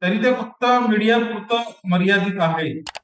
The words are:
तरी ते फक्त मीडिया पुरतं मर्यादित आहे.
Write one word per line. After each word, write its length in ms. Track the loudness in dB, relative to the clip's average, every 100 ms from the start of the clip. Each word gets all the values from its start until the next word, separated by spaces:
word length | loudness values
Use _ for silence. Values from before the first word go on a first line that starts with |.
तरी 160 | -2 0
ते 160 | 2
फक्त 300 | 0 -4 -2
मीडिया 540 | 2 2 2 2 2 2
पुरतं 440 | 0 -6 -4 -4 -4 -8 -2
मर्यादित 440 | 0 2 2 0 0
आहे. 440 | 0 0 -4 -6 -10 -14